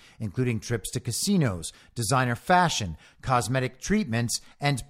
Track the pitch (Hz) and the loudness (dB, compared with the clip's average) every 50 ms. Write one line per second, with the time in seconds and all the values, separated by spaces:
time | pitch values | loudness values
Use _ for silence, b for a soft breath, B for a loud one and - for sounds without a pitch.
0 | b b b b 110 104 - 123 127 123 117 110 - - 120 110 - - - 120 | b b b b -10 -6 -2 -2 -2 0 -2 -4 -4 -4 -4 -4 -4 -6 -8 -6
1 | - 120 110 - - 196 202 180 147 113 92 85 80 - b b b b _ 117 | -6 -4 -4 -2 0 2 2 4 2 2 0 -4 -8 -12 b b b b _ -4
2 | 117 95 135 127 131 120 120 - - - 180 180 180 156 - - 110 87 78 b | -2 2 2 2 2 0 -2 -2 2 4 4 6 4 4 0 -2 -4 -6 -8 b
3 | b b b b - 127 131 120 117 98 131 131 127 123 - - - - 196 220 | b b b b -2 2 2 2 2 2 0 0 -2 -2 -6 -8 -2 0 0 0
4 | 208 127 110 120 120 113 - - b b b b 143 143 143 117 - | 2 0 0 0 0 0 -4 -6 b b b b -2 -2 -2 -2 -4